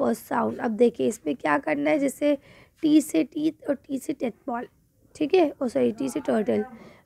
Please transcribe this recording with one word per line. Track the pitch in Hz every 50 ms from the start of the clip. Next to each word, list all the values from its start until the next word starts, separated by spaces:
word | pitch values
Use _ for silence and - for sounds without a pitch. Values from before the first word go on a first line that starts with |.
first | 247 240 233 - - -
sound।" | - 233 - - 240
अब | 247 - 233
देखिए | 214 202 247 233 233 - 262
इसमें | 123 110 - - - -
क्या | - - - 147
करना | - - 311 302 285 285 302
है, | 311 294
जैसे | 277 269 - - 294 294 294 277 - - - - - _ _ _
टी | - 302 302 311
से | - - - 320 294
टीथ | - - 294 302 320 285 - - -
और | 277
टी | - _ - 277
से | 254 - - 285
टेथ | - 294 240
बॉल, | - _ _ 269 240 240 254 - _ _ _ _ _ _ _ _ -
ठीक | - 311 277 -
है, | 370 330 285 - - 277
ओ |
सॉरी, | 233 - 269 247 240
टी | 208 - 269 262
से | - 302
टर्टल। | 254 285 247 220 202 247 220 208 208 - 226 - - - - - _